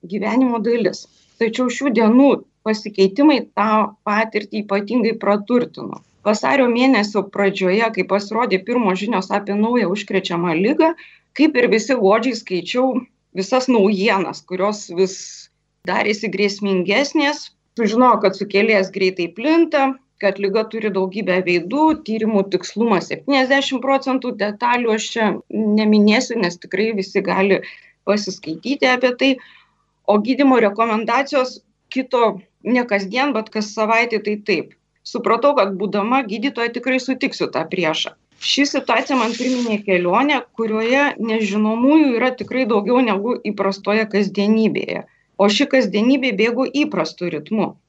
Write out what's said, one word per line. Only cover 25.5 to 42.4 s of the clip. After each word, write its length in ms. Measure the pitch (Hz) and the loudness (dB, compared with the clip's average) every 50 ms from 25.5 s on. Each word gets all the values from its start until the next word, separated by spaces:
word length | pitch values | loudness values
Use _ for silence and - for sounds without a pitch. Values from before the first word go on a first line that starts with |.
neminėsiu, 880 | - 208 220 214 208 214 220 214 214 214 202 208 208 233 254 254 240 - | -6 -2 0 2 2 2 4 4 4 6 6 6 4 2 0 -2 -4 -2
nes 180 | 190 175 180 - | -2 -2 -4 -6
tikrai 360 | - 196 - 190 208 226 233 | -14 -10 -4 -4 -2 -2 -2
visi 260 | 202 190 190 - 202 | -4 -6 -4 -4 -4
gali 380 | 185 190 180 190 196 202 190 - 185 - - - - _ _ _ | -2 0 0 0 2 2 2 0 -2 -8 -18 -20 -20 _ _ _
pasiskaityti 880 | _ - 196 208 208 - 190 - - - 160 165 _ 226 277 285 - 262 | _ -2 -2 -2 -2 -6 -10 -10 -10 -10 -10 -10 _ -6 -4 0 2 2
apie 240 | 254 247 254 254 247 | 2 2 2 0 0
tai. 180 | 247 262 269 262 254 - - - - _ _ _ _ _ _ _ _ _ - | 2 2 2 2 0 -4 -20 -20 -20 _ _ _ _ _ _ _ _ _ 2
O 100 | 202 208 | 2 2
gydymo 400 | 208 226 262 247 285 269 262 240 | 2 0 0 2 4 4 6 6
rekomendacijos 1040 | 214 202 202 214 226 233 220 214 226 208 240 254 277 277 285 285 254 254 - - _ _ _ _ _ _ | 4 2 2 0 0 0 0 -2 0 0 0 0 0 0 0 0 0 -2 -4 -14 _ _ _ _ _ _
kito 480 | - 254 254 254 - 247 233 220 196 190 - _ _ _ | -6 -6 -4 0 0 2 2 2 0 -2 -12 _ _ _
ne 240 | _ - 240 247 247 | _ 0 0 0 0
kasdien, 480 | 247 208 196 - 190 196 247 269 294 269 | 0 -2 -2 -2 -4 -2 -2 -2 0 -2
bet 160 | 214 214 - | -4 -6 -6
kas 220 | - 220 208 208 - | -6 -6 -6 -6 -4
savaitę, 460 | - 220 214 226 226 233 233 226 208 | -4 0 2 2 2 2 0 -2 -4
tai 140 | 208 208 208 208 | -4 -4 -6 -6
taip. 360 | 208 - 202 160 - - _ _ _ _ _ _ _ | -2 -2 -2 -2 -2 -8 _ _ _ _ _ _ _
Supratau, 480 | - - 247 - 202 226 226 226 185 190 | -10 -8 -4 0 0 0 2 2 2 4
kad 200 | 247 196 202 196 | 4 0 0 0
būdama 500 | 180 196 208 185 208 196 214 247 269 269 | -4 -6 -4 -2 -2 -2 0 0 0 0
gydytoja 480 | 208 190 226 214 277 - 233 233 233 233 | -2 -6 -4 -4 -4 -4 -2 -4 -4 -4
tikrai 260 | 247 240 269 262 262 | -4 -4 -2 -2 -2
sutiksiu 480 | 247 - 262 254 - 262 - - 170 127 | -2 -2 -4 -2 -2 -4 -4 -4 -6 -4
tą 140 | - 131 160 | -2 -4 -4
priešą. 500 | 160 - - 175 156 156 - - - - _ _ _ _ _ | -4 -4 -2 -2 -2 0 -2 -4 -6 -8 _ _ _ _ _
Ši 240 | - - - - 277 | -4 -4 0 0 0
situacija 520 | 277 - 285 - - 240 220 - - 294 262 | 0 0 -4 -2 0 0 0 0 0 0 0
man 160 | 226 220 226 | 0 -2 -2
priminė 460 | - 254 254 254 247 240 233 214 208 | -4 -2 -2 -2 -2 -2 -2 -2 -4
kelionę, 580 | 208 - 190 180 180 175 180 220 269 294 302 254 247 _ | -2 0 0 0 2 2 2 2 2 2 0 -2 -4 _
kurioje 540 | _ - 226 220 220 220 226 233 247 277 285 285 - - | _ -6 -4 -4 -2 -2 0 0 2 2 2 0 -2 -4
nežinomųjų 960 | 214 233 220 226 220 202 196 214 214 214 220 226 240 269 302 320 302 277 240 | -4 -2 -2 -2 -2 -2 0 0 0 0 0 2 2 4 6 6 4 4 2
yra 160 | 226 247 254 | 2 0 0
tikrai 340 | 254 247 | -2 -2